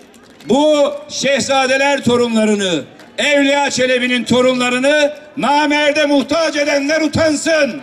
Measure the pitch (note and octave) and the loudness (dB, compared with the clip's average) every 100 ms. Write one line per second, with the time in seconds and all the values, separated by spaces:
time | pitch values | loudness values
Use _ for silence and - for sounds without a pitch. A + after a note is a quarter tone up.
0 | - - - - D3 C4 D4+ D4 C#4+ - | -20 -20 -20 -12 -2 2 4 2 0 -2
1 | - - B3+ C4+ - C4+ B3+ C4+ C#4 C#4 | -10 -6 -2 -2 0 0 0 0 0 0
2 | A#3+ A#3+ A#3+ A3+ G#3+ G#3 F#3+ D#3 - - | 0 0 2 0 0 0 0 -4 -6 -16
3 | - - C4+ C#4+ C#4 C#4+ C#4 - B3+ B3+ | -14 -4 0 2 2 2 0 0 0 0
4 | B3 B3 A3+ B3 B3+ B3+ B3 B3 C#4 D4+ | 0 -2 0 2 2 2 -2 -2 0 2
5 | C#4+ - - - A#3+ D4 D4+ D4 D4 D4+ | 0 -2 -14 -6 0 0 0 0 0 0
6 | D4 C#4+ A3 D#4+ D#4+ D4+ D4 C#4+ C#4 D#4 | 2 0 0 -2 -2 -2 -2 -2 0 -2
7 | D4+ D4+ D#4+ D4 D#4 D#4 C#4 C4+ | 0 0 0 0 0 0 0 -4